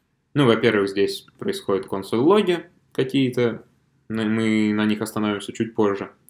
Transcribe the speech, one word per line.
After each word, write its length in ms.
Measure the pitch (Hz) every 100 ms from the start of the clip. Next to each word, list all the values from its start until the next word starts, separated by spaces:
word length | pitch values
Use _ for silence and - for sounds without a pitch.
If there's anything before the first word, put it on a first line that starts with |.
| _ _ _
Ну, 120 | 143 127
во-первых, 440 | 113 120 104 98
здесь 360 | 98 98 - - _
происходят 500 | 101 95 - 95 -
консоль-логи 760 | 98 - 113 147 214 180 170 - _ _
какие-то, 720 | - 135 139 127 123 117 110 - _ _ _ -
но 160 | 110 107
мы 480 | 113 110 110 107
на 120 | 107 107
них 160 | 104
остановимся 520 | 107 107 104 101 -
чуть 200 | - 113 -
позже. 360 | 104 98 98 -